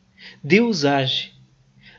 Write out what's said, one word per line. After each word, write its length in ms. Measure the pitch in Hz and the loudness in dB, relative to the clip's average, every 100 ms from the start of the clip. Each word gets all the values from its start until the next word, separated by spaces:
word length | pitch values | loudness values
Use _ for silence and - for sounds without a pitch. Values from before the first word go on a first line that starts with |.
| _ _ - - | _ _ -20 -16
Deus 420 | 143 196 233 175 | 0 2 2 0
age. 480 | 143 139 131 - - - _ _ _ _ - | 0 0 -2 -6 -8 -18 _ _ _ _ -20